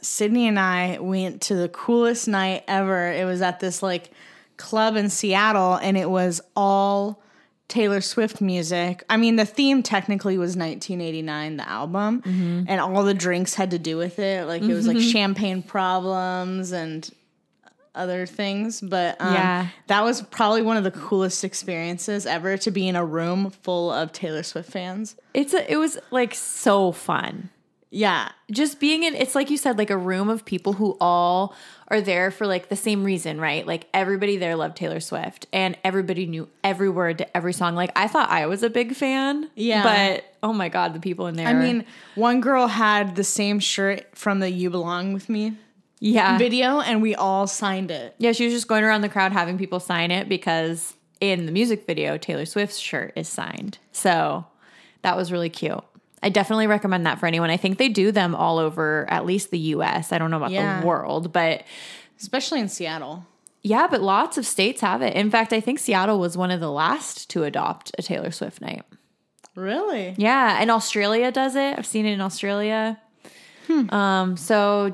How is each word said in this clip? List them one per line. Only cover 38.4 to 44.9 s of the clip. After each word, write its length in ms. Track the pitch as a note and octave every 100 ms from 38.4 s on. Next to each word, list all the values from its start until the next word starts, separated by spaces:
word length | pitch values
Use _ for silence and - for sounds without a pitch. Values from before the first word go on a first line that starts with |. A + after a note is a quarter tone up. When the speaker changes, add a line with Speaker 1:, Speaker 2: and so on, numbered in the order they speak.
| D#3
Speaker 2:
was 160 | G3
a 80 | A3+
big 260 | A#3 A#3 C4
fan, 540 | C4+ C4+ C4+ D4 D#4 -
Speaker 1:
Yeah. 260 | A3+ A3
Speaker 2:
but, 400 | A3 G#3 G3 F#3 - -
oh 100 | G#3+
my 160 | A3 E3+
God, 240 | F3+ F3
the 60 | D#3+
people 260 | F#3 F3 F3+
in 100 | E3
there. 120 | E3
Speaker 1:
I 60 | B3
mean, 280 | B3+ A#3+ - - -
one 260 | - A#3+ B3
girl 280 | A#3+ C4 A#3+
had 480 | G#3 G#3+ G#3 G3 F3+
the 80 |
same 360 | F#3+ - G3+ G#3
shirt 560 | F#3+ - G3 G3 - -
from 240 | G#3 G3
the 120 | F#3+
You 180 | F3+ F3+
Belong 420 | F3 E3+